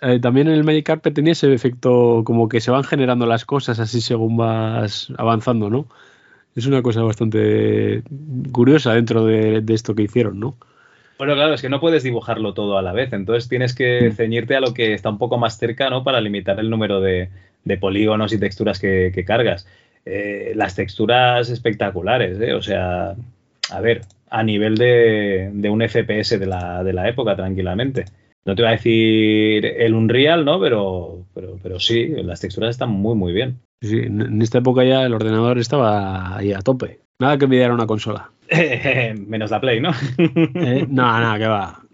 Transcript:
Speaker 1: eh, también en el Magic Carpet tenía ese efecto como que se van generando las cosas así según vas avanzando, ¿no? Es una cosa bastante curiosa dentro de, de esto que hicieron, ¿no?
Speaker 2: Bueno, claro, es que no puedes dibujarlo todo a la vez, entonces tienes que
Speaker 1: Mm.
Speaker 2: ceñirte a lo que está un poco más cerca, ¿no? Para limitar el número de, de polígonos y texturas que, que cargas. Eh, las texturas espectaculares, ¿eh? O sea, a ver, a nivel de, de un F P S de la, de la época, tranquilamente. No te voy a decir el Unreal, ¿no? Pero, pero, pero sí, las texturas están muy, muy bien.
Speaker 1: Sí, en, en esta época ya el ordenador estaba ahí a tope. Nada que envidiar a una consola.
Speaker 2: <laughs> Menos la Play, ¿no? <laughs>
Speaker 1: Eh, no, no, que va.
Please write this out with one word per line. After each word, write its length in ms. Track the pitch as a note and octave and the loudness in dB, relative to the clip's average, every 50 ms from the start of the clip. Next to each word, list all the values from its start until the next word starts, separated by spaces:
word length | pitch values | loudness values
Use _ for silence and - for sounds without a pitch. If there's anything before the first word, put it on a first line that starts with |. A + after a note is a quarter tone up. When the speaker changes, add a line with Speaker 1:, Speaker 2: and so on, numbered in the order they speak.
Speaker 1:
eh, 180 | - B2 B2 A#2+ | -2 0 0 2
también 280 | B2 B2+ B2+ C3+ D3 D#3+ | 2 2 4 4 4 4
en 60 | D#3+ | 4
el 100 | D3+ D3+ | 4 4
Magic 200 | D#3 D#3 D#3 D3 | 4 2 2 2
Carpet 300 | - E3 D#3 - D#3+ D3 | 0 -2 0 0 -2 0
tenía 180 | D3+ D3 E3 E3+ | 2 2 2 2
ese 220 | - - C#3 C3+ | 4 4 4 4
efecto 680 | A#2 - B2+ B2 B2 - B2+ B2 B2 A#2+ A#2+ A#2 A#2 A2+ | 4 2 -2 -2 0 2 4 4 6 6 6 4 2 2
como 240 | A#2 A#2 A#2 A2+ G#2+ | 2 2 2 2 2
que 120 | - A#2 | 0 0
se 120 | A2 B2+ B2 | 0 2 2
van 100 | C3+ C#3 | 0 0
generando 440 | - E3 C#3+ C3 B2 B2 B2 A#2+ | 0 0 0 2 2 2 2 2
las 180 | A#2 A#2 A2+ - | 2 0 0 -2
cosas 340 | - C#3 C#3+ - - A#2+ A2 | -2 -4 -2 -2 -2 -2 -2
así 220 | A2+ G#2+ A#2 A#2+ | -2 -2 -2 -4
según 360 | A2+ - B2 A2+ A2+ A2+ A2+ | -2 -2 -2 0 0 0 0
vas 760 | A2+ A#2 A2+ A2+ A2+ A2 A2 A2+ A#2 A2 G#2+ - - - - - - | 0 0 0 0 -2 -2 -2 -2 -2 -4 -4 -6 -8 -10 -10 -8 -4
avanzando, 520 | - A2+ A#2 A2 G#2+ C3 A#2+ A2+ G#2 G2+ | 0 0 0 0 0 0 0 0 0 -2
¿no? 160 | A2+ C3+ D#3 - _ - - - _ _ _ _ _ _ _ _ _ | -2 -4 -4 -6 _ -20 -20 -20 _ _ _ _ _ _ _ _ _
Es 100 | A#2+ A#2 | -4 -2
una 160 | C#3 C#3 C3 A#2+ | 0 0 2 2
cosa 220 | B2+ A2 A2+ A2+ | 0 0 0 0
bastante 960 | A2+ G#2+ - A#2 A2 G#2+ G#2+ G#2+ G#2+ G#2+ G#2+ G#2+ G#2+ G#2+ G#2+ G#2+ G#2 G#2+ A#2 A2+ - D3 C3+ D3+ D#3 C3 B2+ - C3+ | 0 0 0 -2 0 0 2 2 2 2 2 2 2 2 0 0 0 -2 -4 -6 -10 -14 -14 -12 -10 -8 -8 -8 -2
curiosa 420 | B2 B2 A#2+ C3 D3 D#3 - B2 A2 | 0 4 6 6 6 6 4 4 2
dentro 300 | A#2+ A#2 A2+ A#2 A2+ A2 | 2 2 2 2 2 2
de, 360 | A2 A2 A2 A2 A2 G#2+ A2 | 4 2 2 2 2 2 0
de 140 | A2 A2 A2+ | 2 0 0
esto 200 | A2 - - G2+ | 0 0 -2 -2
que 80 | A2 G#2+ | -2 -2
hicieron, 380 | G#2 - B2+ A#2 G#2 G2 G2 | 0 0 0 0 0 -2 -4
¿no? 160 | G#2+ C#3 C#3+ - _ _ _ _ _ _ _ _ _ _ _ - | -8 -8 -8 -12 _ _ _ _ _ _ _ _ _ _ _ -6
Speaker 2:
Bueno, 160 | C3+ C#3+ D3 | -2 0 2
claro, 200 | C#3 D3 D#3 D3+ | 2 2 2 2
es 80 | B2 C3 | 0 -2
que 60 | B2+ | -4
no 120 | C#3 C3+ | -2 0
puedes 220 | E3 E3 E3 D3+ B2+ | 2 2 2 2 0
dibujarlo 520 | C3 A#2+ A2+ - A#2+ A2+ G#2+ G#2+ G2+ F2+ | -2 -4 -4 -4 -4 -4 -4 -4 -4 -4
todo 220 | A2+ G#2 G2+ G2 | -4 -2 -2 0
a 60 | F#2+ F#2+ | -2 -2
la 100 | F2+ F2+ | -2 -2
vez, 200 | A2+ C3+ B2+ A2+ | -2 -4 -4 -4
entonces 360 | G2+ F#2+ G2 A2+ A#2+ A#2 - | -6 -2 -2 -2 -2 -2 -2
tienes 240 | C3 A#2+ B2+ B2 B2 | -2 -2 -2 -2 -2
que 380 | - C3 B2 B2 A#2+ A#2+ A#2 | 0 0 0 2 4 2 2
Speaker 1:
Mm. 60 | G#2+ | 2
Speaker 2:
ceñirte 400 | G#2+ A#2 A2+ A2+ A#2+ A#2 B2 C#3 | 0 -2 -2 0 -2 -2 0 0
a 40 | C3+ | 0
lo 140 | C3 B2 A2 | 0 0 0
que 200 | - A#2 A2 G#2+ | 0 0 0 0
está 160 | F#2+ F#2+ A2+ | -2 -2 -4
un 80 | G#2+ G2+ | -4 -2
poco 200 | B2 B2 C3 A#2 | -2 -2 0 0
más 200 | A2+ A2+ - - | 0 -2 -2 -4
cerca, 320 | B2 A#2 A#2 - C3+ C3 | -4 -4 -2 -2 -2 -2
¿no? 120 | B2+ C3 C3 | -2 -2 -2
Para 180 | C#3 C3 A#2+ | 0 0 0
limitar 380 | G#2+ G#2 G2+ G2+ F#2+ G2+ G2 G#2 | 0 -2 -4 -4 -2 -2 -2 -2
el 100 | A2 A2+ | -2 -2
número 300 | A2+ A2+ G#2+ G2+ G2 F#2+ | 0 0 0 0 0 0
de, 300 | F#2+ F#2+ F#2 F2+ F2+ F#2 - - - _ _ _ _ | 0 0 0 0 -2 -6 -10 -16 -20 _ _ _ _
de 140 | - G2 G2 | -6 -4 -2
polígonos 540 | G2 F#2+ F#2+ G2+ G#2+ G#2+ G#2+ G#2+ A2 G2+ A2 | -2 0 0 2 2 2 2 0 0 -2 -2
y 60 | G#2 | -2
texturas 420 | G#2 F#2+ - - G#2+ G#2 F#2+ F#2+ | -2 -4 -4 -2 -2 -2 -2 -2
que, 320 | - G2 F#2+ F#2 F#2 F2+ F#2 | -2 0 2 2 0 0 -2
que 100 | F#2+ F2+ | -4 -2
cargas. 400 | G2+ G#2 A#2+ A#2+ G#2+ F2 E2+ - - - _ _ _ _ _ _ | 0 0 2 2 0 -2 -4 -8 -16 -20 _ _ _ _ _ _
Eh, 480 | - F#2+ G2+ G#2 G#2 G2+ G2+ - - G#2 | -10 -8 -6 -6 -6 -8 -8 -8 -6 -4
las 180 | G#2+ G2+ F#2 F2+ | -4 -4 -4 -4
texturas 760 | - G2 F#2 - - A2 G#2 A#2+ B2+ B2+ B2 B2 A#2+ A#2+ A#2+ | -6 -6 -6 -4 -2 0 2 2 4 4 4 2 2 0 -2
espectaculares, 880 | A#2+ G#2+ - A#2+ G2+ G2+ A2 G2+ F#2+ F2 E2+ G2+ B2+ B2+ G#2+ F2+ F#2 G2 | -4 -4 -2 -2 -2 0 -2 -4 -4 -4 -2 0 0 0 0 -2 -2 -2
¿eh? 140 | A2+ C3+ C3 | -2 -2 -2
O 60 | G#2+ | -2
sea, 540 | F#2 G2+ G2 F#2 F#2 F2+ F2+ F2+ F2+ F2+ F2 F#2 B2 - - _ _ _ _ _ - - | -2 -2 -2 -2 -2 -2 -4 -4 -4 -6 -8 -10 -14 -18 -20 _ _ _ _ _ -10 -10
a 100 | F#2 F#2 | -6 -2
ver, 200 | G#2 A#2 A2+ A#2 A#2+ - _ _ _ _ | 0 0 0 0 -4 -10 _ _ _ _
a 120 | - A2+ A2 | -4 -2 0
nivel 340 | A2 G#2+ G2+ G#2+ G#2+ A2 | 0 0 0 2 2 2
de, 720 | A2 B2 B2 B2 A#2+ A#2 A2+ A2 G#2+ G#2 G2+ G2 F#2 F#2+ G2 G#2 | 4 4 6 6 6 6 6 4 2 0 0 0 -2 -2 -4 -4
de 180 | G2+ G2+ G#2 | -2 -2 0
un 100 | G#2 A2 | 0 0
F 220 | A2+ A2 - A#2+ G#2+ | 0 0 0 0 0
P 160 | - G#2 G#2+ | 0 -2 -2
S 200 | G#2+ - A#2+ G2 | -2 0 -2 -2
de 80 | G2 | -2
la, 360 | F#2 F#2 F2+ F2+ F2+ F2 F2+ F#2 | -2 -4 -4 -6 -6 -6 -4 -2
de 100 | F#2+ F#2 | -2 -2
la 160 | F2+ F#2 A2 | 0 -2 -2
época, 280 | B2 B2+ B2 G#2+ G2 | -2 -2 -2 -2 -2
tranquilamente. 680 | F#2+ F#2+ F#2+ F#2+ F#2+ F#2 F2+ F2+ G#2 B2+ C#3 C3 F#2+ F#2 - - _ _ _ _ _ _ | -2 -2 -4 -4 -4 -4 -4 -2 -2 -4 -4 -4 -6 -8 -8 -14 _ _ _ _ _ _
No 120 | G2 G2 | -4 0
te 60 | G#2 A#2 | 0 2
voy 80 | A2+ | 2
a 20 | A2+ | 2
decir 920 | A2 - A#2+ A2+ A2+ A2 A2 A2 A2 A2 G#2+ G#2+ G#2+ G#2+ G#2+ G#2+ G#2+ A2 | 0 2 2 2 4 4 4 4 4 4 4 4 2 2 2 2 0 0
el 300 | A2 - - A#2 A2+ A2+ | -2 -2 0 0 2 2
Unreal, 500 | A2+ A2 A2 A#2 B2+ C3+ D3+ E3+ F3 D3+ | 2 2 2 4 4 4 4 4 2 2
¿no? 140 | C#3 D#3+ F#3+ | 2 0 2
Pero, 640 | F#3+ C#3+ A#2+ G#2+ G2 F#2+ F#2 F2+ E2+ D#2+ F2+ F2+ F2+ - _ | 2 0 0 0 0 -2 -4 -6 -8 -10 -12 -16 -18 -18 _
pero, 240 | F#2+ F#2 F#2 F#2+ F#2 F2+ | -16 -16 -14 -16 -14 -12
pero 160 | F2+ F#2 F#2 | -12 -8 -6
sí, 300 | - - A#2 A#2 A#2 - D#3 G2+ F#2 | -2 0 0 0 0 -2 -4 -6 -6
las 160 | F2+ E2+ - | -6 -8 -8
texturas 300 | - F2+ - G#2 G#2+ A#2 | -8 -10 -6 -6 -4 -4
están 200 | A#2+ B2+ C3+ A#2+ | -4 -4 -4 -4
muy, 240 | G#2 F#2+ G2+ A2 A#2+ | -2 -2 0 0 0
muy 180 | G#2+ F#2 F2 F2 | 0 -2 0 0
bien. 280 | G2+ B2+ C3 B2+ - - _ _ _ | -2 -2 -2 -6 -10 -14 _ _ _
Speaker 1:
Sí, 180 | - G#2 A2 A2 | -6 -4 -2 -2
en, 220 | - A2 G2+ G#2 G#2+ | -2 -2 -4 -4 -4
en 200 | - G#2+ G#2+ A2+ | -2 0 0 0
esta 160 | A2 - B2 | 2 2 2
época 240 | B2 C3 B2 C3 B2+ | 2 2 4 4 4
ya 220 | B2+ C3 C3 C3 | 4 4 2 2
el 100 | B2 A#2 | 0 0
ordenador 460 | A2 A2 A2 A2 A2 A2+ A#2+ B2 B2 | -2 0 0 0 2 2 2 2 0
estaba 760 | A#2 A#2 D3 C#3+ B2 G#2+ G#2 G#2 G2 F#2+ F#2+ F#2+ F#2 F#2 F#2 | 0 0 0 2 2 2 2 0 -2 -4 -6 -6 -8 -8 -6
ahí 160 | F#2 G2 G2+ G2 | -4 -2 -2 -2
a 100 | G2 G2 | 0 0
tope. 360 | C3 C3 B2+ A2 - - - _ _ _ - | 0 0 0 -4 -8 -10 -16 _ _ _ -2
Nada 180 | B2 C#3 D3 C#3 | 0 0 2 2
que 60 | C#3 | 4
envidiar 260 | C3 C3 B2+ B2 A#2+ | 4 4 4 4 4
a 40 | A#2+ | 2
una 120 | A#2+ A2+ | 2 0
consola. 460 | A2 A2 G#2 - A2+ G#2 A2 - - _ _ _ - | 0 -2 -2 -4 -6 -6 -8 -10 -14 _ _ _ -2
Speaker 2:
<laughs> 640 | E3+ D#3+ E3+ D3 B2 - - C#3 B2+ C3 A#2+ A2+ A2 G#2+ G2 G#2 | 0 2 2 0 0 -2 -2 -2 0 0 -2 -2 -4 -8 -8 -8
Menos 240 | A2+ A2 G#2+ G#2 A2 | -6 -6 -4 -4 -2
la 80 | G2+ | -2
Play, 200 | - C3 A#2 A2 | 0 0 0 0
¿no? 120 | D3 F3+ D3 - C#3+ | 0 -2 -2 -2 -4
<laughs> 140 | C3 - - | -4 0 0
Speaker 1:
Eh, 640 | E3+ D#3+ - E3+ E3 - - F3+ E3+ B2 B2 C#3 - A#2+ | 0 2 4 2 2 2 0 -2 0 0 2 2 0 0
no, 320 | C#3 B2+ B2+ A#2 A2+ A#2 | 2 2 2 4 4 2
no, 180 | A#2 A2+ G#2+ G#2 | 2 0 0 0
que 80 | A2 | 0
va. 340 | A2 A2 G2+ F#2+ F2 F#2 - - _ | 0 0 0 -2 -6 -10 -16 -20 _